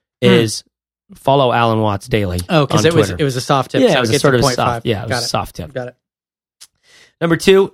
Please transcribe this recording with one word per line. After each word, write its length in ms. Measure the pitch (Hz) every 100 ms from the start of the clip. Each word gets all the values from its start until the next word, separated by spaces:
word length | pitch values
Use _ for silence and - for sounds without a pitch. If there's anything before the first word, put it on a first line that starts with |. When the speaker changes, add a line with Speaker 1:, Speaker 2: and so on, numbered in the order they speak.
| _ _ 123
Speaker 1:
is 340 | 120 113 - - _ _ _ _ 196
follow 380 | - 139 127
Alan 260 | 117 117 110
Watts 300 | 107 101 -
daily 300 | 110 98 90 90
Speaker 2:
Oh, 180 | 165 139
'cause 140 | 107
Speaker 1:
on 60 | 156
Speaker 2:
it 60 |
was, 140 | 139 98
Speaker 1:
Twitter. 140 | 92
Speaker 2:
it 20 |
was 140 | 143 123
a 40 |
soft 300 | - 139 123
tip, 100 | -
Speaker 1:
Yeah, 100 | 254
Speaker 2:
so 60 | 143
Speaker 1:
it 20 |
was 80 | 117
Speaker 2:
it 20 |
Speaker 1:
a 40 | 143
Speaker 2:
gets 60 |
Speaker 1:
sort 100 | 147
Speaker 2:
to 40 | 127
Speaker 1:
of 40 |
Speaker 2:
point 120 | 131 123
five. 180 | 120 117
Speaker 1:
soft, 80 | 120
yeah, 140 | 101
it 40 |
was 60 | 113
Speaker 2:
Got 100 | 123
Speaker 1:
a 40 | -
Speaker 2:
it. 40 |
Speaker 1:
soft 260 | 120 113 -
tip. 180 | 80
Speaker 2:
Got 140 | 135 123
it. 60 | - _ _ _ _ _ _ - _ _ _ _ _
Speaker 1:
Number 160 | 170 160
two, 360 | - 190 196